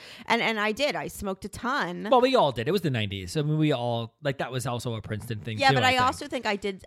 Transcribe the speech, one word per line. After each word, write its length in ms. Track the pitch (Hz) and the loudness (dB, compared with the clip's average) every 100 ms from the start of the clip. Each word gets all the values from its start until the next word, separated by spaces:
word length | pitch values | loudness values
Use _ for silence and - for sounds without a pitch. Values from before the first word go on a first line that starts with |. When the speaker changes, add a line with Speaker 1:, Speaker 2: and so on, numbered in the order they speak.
| - - - | -16 -10 -2
Speaker 1:
And, 160 | 233 | 0
and 180 | 202 220 | 2 0
I 140 | 214 | 0
did. 240 | 220 285 185 | 0 -2 -2
I 100 | 151 | -6
smoked 380 | - 202 190 208 | -6 -6 -6 -8
a 40 | |
ton. 600 | - 240 269 175 175 196 | -8 -4 -2 -2 -4 4
Speaker 2:
Well, 80 | 247 | 4
we 160 | 254 247 | 6 6
all 160 | 151 | 4
did. 160 | 117 113 | 2 0
It 40 | |
was 100 | 190 | 0
the 80 | 165 | 0
nineties. 480 | 123 104 98 90 156 | 0 -2 -4 -4 -2
I 40 | |
mean, 140 | 147 156 | 0 2
we 140 | 151 | 4
all, 460 | 127 120 117 113 _ | 2 0 -2 -4 _
like, 180 | 147 135 | -4 -4
that 120 | 139 | -4
was 140 | 127 131 | -4 -4
also 280 | 120 123 110 | -4 -4 -6
a 60 | |
Princeton 380 | - 107 - 107 | -6 -8 -6 -8
thing 200 | 117 107 | -6 0
Speaker 1:
Yeah, 100 | 269 | 4
Speaker 2:
too, 60 | - | 4
Speaker 1:
but 80 | 254 | 4
Speaker 2:
I 40 | |
Speaker 1:
I 20 | |
Speaker 2:
think. 100 | 254 | 4
Speaker 1:
also 260 | 254 311 294 | 2 0 -6
think 180 | 269 226 | -6 -2
I 120 | 208 | -2
did, 260 | 202 190 | -4 -6